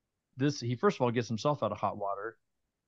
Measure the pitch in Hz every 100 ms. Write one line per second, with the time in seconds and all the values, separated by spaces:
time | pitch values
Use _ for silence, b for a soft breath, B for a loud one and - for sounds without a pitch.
0 | _ _ _ - 143 143 120 123 208 -
1 | 123 117 113 113 147 147 107 104 104 101
2 | 101 98 107 - _ _ _ _